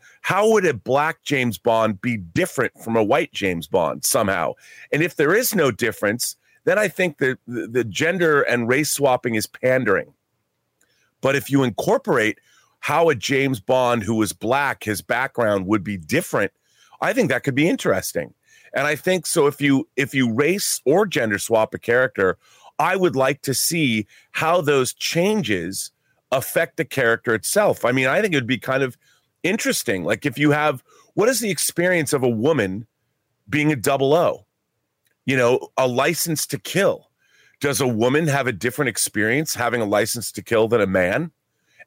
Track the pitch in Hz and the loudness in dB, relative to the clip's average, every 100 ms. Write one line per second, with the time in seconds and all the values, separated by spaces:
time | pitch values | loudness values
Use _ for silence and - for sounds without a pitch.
0 | _ _ - 180 214 214 180 120 - 135 | _ _ -4 0 4 4 2 -2 -2 0
1 | 156 - - 139 123 101 117 113 110 98 | 0 -4 -2 0 0 0 0 2 2 0
2 | 127 113 85 - - - 117 - 113 113 | -4 -6 -4 -2 -2 -2 -4 -6 -2 0
3 | 107 147 170 - 98 87 - 92 76 64 | 2 0 -2 -4 -4 -4 -2 0 0 -2
4 | - 123 101 95 69 - - - - 143 | -2 0 0 0 -2 -6 -16 -20 -6 -2
5 | 170 - 147 208 247 196 139 107 113 101 | -2 0 2 2 0 2 0 0 -4 0
6 | 101 117 - - _ _ - 190 202 - | -2 -2 -6 -10 _ _ -2 0 0 -2
7 | 180 - 135 131 - 120 92 123 113 85 | -4 0 -2 -4 -8 -8 -4 -2 -2 -2
8 | 160 185 165 143 - 120 113 131 151 - | -2 0 2 2 2 0 2 0 0 0
9 | 139 127 127 110 - - 127 131 110 92 | 2 2 0 -4 -4 -4 0 2 2 0
10 | - _ _ _ _ _ _ _ _ _ | -2 _ _ _ _ _ _ _ _ _
11 | _ _ 131 135 - 135 127 95 - 247 | _ _ 0 0 0 2 2 0 0 0
12 | 214 135 107 - _ _ _ _ - 151 | 2 2 2 -2 _ _ _ _ -2 2
13 | 165 120 - 135 135 123 - 127 123 120 | 2 2 0 0 0 -2 0 2 2 0
14 | 101 113 104 - 107 135 139 113 107 95 | 0 0 0 -2 -2 0 0 -4 -6 -6
15 | - 120 131 - 110 101 92 107 92 101 | -4 -2 -2 -2 0 0 0 -2 -2 -8
16 | 78 135 196 127 98 - _ _ _ _ | -4 -4 -2 -2 -2 -6 _ _ _ _
17 | 160 226 160 123 - 127 160 269 147 95 | -2 0 0 0 -2 0 0 0 -2 -2
18 | - - 69 _ _ _ _ 123 147 151 | -4 -8 -10 _ _ _ _ -4 -2 -2
19 | 180 185 - 170 143 - 143 135 - - | -2 -2 0 2 2 2 2 2 0 -4
20 | 139 135 123 110 147 196 - - 127 170 | -2 0 0 2 0 0 -2 -2 2 2
21 | 214 151 113 101 - 110 110 - - 120 | 2 0 -2 -4 0 2 2 -2 0 2
22 | 131 - 95 85 _ _ - - 160 190 | 2 2 0 0 _ _ -12 -4 -2 2
23 | 180 135 131 147 - 127 - 165 139 110 | 0 2 0 0 -4 -4 -2 0 0 0
24 | 107 - _ - 160 180 147 139 127 - | -4 -14 _ -4 0 0 2 2 0 -4
25 | - 160 190 214 139 95 82 98 - _ | -4 0 0 0 -2 -4 -4 -8 -12 _
26 | _ _ _ - - 175 165 - 151 - | _ _ _ -4 -2 -2 -2 -4 -6 0
27 | 117 113 - 113 - 208 202 107 117 131 | 2 2 0 -2 0 0 2 2 0 2
28 | 131 160 214 147 117 123 - 131 135 - | 2 0 0 -2 -2 -4 -2 -2 -2 -6
29 | _ _ _ _ 170 220 269 - - 95 | _ _ _ _ -2 -2 -2 -4 -4 -4
30 | 82 110 143 131 147 147 151 131 - _ | -2 -2 -4 0 2 2 0 -2 -10 _
31 | _ - 220 233 220 175 - - 180 175 | _ 0 0 0 -2 -2 -4 0 0 0
32 | 143 143 127 113 135 151 95 98 120 _ | 0 0 0 2 2 2 0 -4 -12 _
33 | _ _ _ _ - 147 151 139 117 139 | _ _ _ _ -6 0 0 0 0 0
34 | 135 160 135 - - _ _ _ _ _ | 2 4 2 -2 -10 _ _ _ _ _
35 | _ _ - 135 120 127 - - 131 120 | _ _ -2 2 2 2 0 -2 0 2
36 | 151 165 - 151 - 147 - 175 190 95 | 0 0 -4 -4 -4 -8 -4 0 0 0
37 | - _ _ _ _ _ 143 123 131 110 | -8 _ _ _ _ _ -2 0 0 2
38 | 120 147 165 139 127 98 120 135 131 - | 2 2 2 0 -2 -2 -4 -2 -4 -2
39 | - 107 107 131 160 - 120 120 107 104 | -4 -2 0 0 -2 -4 -2 -2 0 0
40 | 113 120 - - - 113 110 113 98 95 | 0 -4 -8 -12 -2 2 2 2 2 2
41 | 90 117 170 - _ _ _ _ | 2 0 -4 -12 _ _ _ _